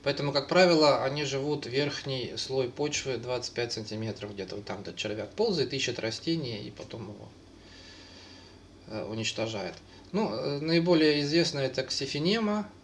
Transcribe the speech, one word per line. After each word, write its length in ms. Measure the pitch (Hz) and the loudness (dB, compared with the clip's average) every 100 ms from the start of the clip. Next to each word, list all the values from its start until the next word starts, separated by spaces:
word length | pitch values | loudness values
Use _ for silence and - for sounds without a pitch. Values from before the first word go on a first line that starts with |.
Поэтому, 280 | 143 143 143 | -2 0 0
как 160 | 139 135 | 0 4
правило, 560 | 170 185 160 151 131 | 8 8 8 8 6
они 220 | 131 147 139 | 2 -2 -2
живут, 400 | 135 143 143 120 | -2 -2 -2 -2
верхний 680 | 131 143 - 143 131 113 113 | 0 0 -2 -6 -6 -6 -6
слой 320 | - 131 123 | -2 0 0
почвы 480 | 120 147 147 139 120 | -2 -2 -2 -4 -4
двадцать 360 | 123 123 123 | -2 -4 -4
пять 200 | - 117 | -4 -4
сантиметров, 600 | - 107 107 110 101 104 | -4 -6 -6 -6 -6 -10
где-то 220 | 101 92 98 | -8 -8 -8
вот 100 | 104 | -8
там 160 | 98 | -8
этот 140 | 90 - | -8 -6
червяк 360 | 107 107 - | -6 -4 -6
ползает, 420 | - 226 175 123 | 0 0 2 0
ищет 260 | 135 - 113 | -2 -4 -2
растение 640 | 113 110 160 165 127 107 | -4 -4 -2 -2 -2 -6
и 80 | 123 | -10
потом 400 | - - 113 95 | -12 -12 -12 -12
его, 180 | 101 107 - - - - - - - - - - - - - - - - | -14 -16 -20 -20 -20 -20 -20 -20 -20 -20 -20 -20 -20 -20 -20 -20 -20 -10
э, 160 | 107 92 | -8 -6
уничтожает. 680 | 113 107 - 113 107 90 - - - - | -4 -4 -2 -4 -2 -6 -10 -20 -20 -4
Ну, 200 | 185 220 | -2 0
э, 280 | - 143 143 | -2 -4 -2
наиболее 640 | 156 170 170 165 156 147 | 2 4 6 6 6 4
известная 440 | 143 160 160 143 135 | 2 2 2 0 -2
это 180 | 131 | -2
ксифинема 880 | 131 - 135 147 165 226 214 208 202 - | -4 -4 -4 0 0 2 0 -2 -4 -12